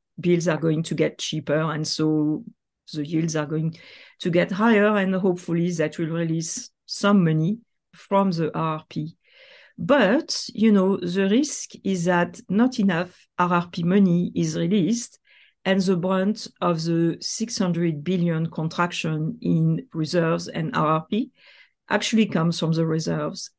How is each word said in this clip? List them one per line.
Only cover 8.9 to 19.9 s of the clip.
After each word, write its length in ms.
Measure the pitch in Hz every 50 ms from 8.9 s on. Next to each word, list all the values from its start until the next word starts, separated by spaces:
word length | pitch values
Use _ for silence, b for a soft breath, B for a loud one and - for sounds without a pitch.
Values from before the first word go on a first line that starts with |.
| - 160 151 160 - _ b b b b b b b b b b b b
But, 640 | - 175 269 285 220 185 220 302 - - - - - - -
you 180 | - 208 226 208
know, 240 | 196 185 190 196
the 320 | - - 175 175 196 196 190
risk 440 | 208 247 302 302 - - - - - - -
is 200 | 196 190 180 165
that 360 | 180 180 175 175 175 175 - - -
not 300 | 180 208 240 262 254 -
enough 480 | 196 196 175 160 180 - - _ _ _ _ -
R 140 | 180 175 180
R 160 | 175 175 175
P 120 | - 185 170
money 480 | 170 185 208 202 185 170 175 175 - -
is 220 | 175 170 160 156
released, 600 | 165 170 170 202 208 156 165 233 233 - - - _ b b b b b b b b -
and 160 | 185 190 196
the 160 | 185 185 190
brunt 520 | 170 165 185 190 185 190 196 220 - - - - -
of 220 | 190 175 175 160 160
the 340 | 165 165 165 170 165 151 -
six 380 | - - - - 220 220 - -
hundred 460 | 196 180 170 165 175 170 160 143 147
billion 460 | 175 180 185 170 170 165 160 165 160
contraction 880 | - - 160 160 - - 175 175 - - - 165 160 156 156 160 160 -
in 460 | - 175 175 165 160 160 165 160 - -